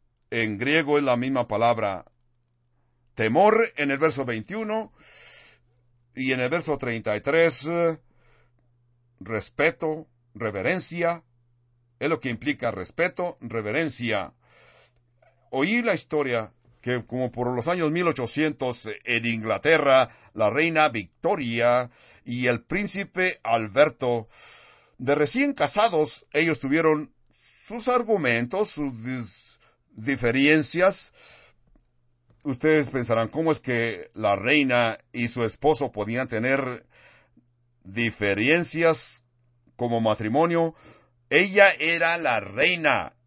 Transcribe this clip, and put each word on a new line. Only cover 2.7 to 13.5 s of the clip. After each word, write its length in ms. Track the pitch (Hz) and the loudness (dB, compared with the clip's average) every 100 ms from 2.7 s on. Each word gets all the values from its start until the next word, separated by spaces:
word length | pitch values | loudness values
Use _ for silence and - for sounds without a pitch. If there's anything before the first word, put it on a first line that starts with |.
| _ _ _ _ - | _ _ _ _ -4
temor 560 | 110 139 208 220 226 - | 0 4 6 4 2 -2
en 160 | 143 | -4
el 80 | 135 | 0
verso 260 | 160 131 123 | 0 0 -6
veintiuno 640 | 110 107 208 214 220 208 _ - - - - - - _ _ _ _ _ 127 | -8 -8 -8 -6 -6 -8 _ -20 -20 -20 -20 -20 -20 _ _ _ _ _ -6
y 160 | 131 | -2
en 80 | 131 | 0
el 100 | 123 | 0
verso 280 | 170 156 143 | -2 -2 -4
treinta 360 | 123 113 107 104 | -4 -4 -4 -4
y 60 | |
tres, 460 | 139 160 165 - 151 | 0 2 2 0 -4
eh, 320 | 170 170 160 _ _ _ _ _ _ _ _ _ _ _ _ | 0 0 -2 _ _ _ _ _ _ _ _ _ _ _ _
respeto, 880 | 98 110 - - 156 165 160 156 - _ _ | -8 -6 -6 0 0 0 -4 -6 -10 _ _
reverencia, 920 | 104 113 104 117 185 - 170 170 170 - _ _ _ _ _ _ - | -8 -6 -4 -2 -4 -6 -4 -2 -4 -10 _ _ _ _ _ _ -6
es 100 | 143 | -2
lo 100 | 156 | -2
que 100 | 127 | -2
implica 420 | 113 117 - 120 | -4 -4 -4 -4
respeto, 640 | 95 87 - 175 - 175 - | -6 -8 -2 -2 -2 -6 -8
reverencia. 920 | 120 | -8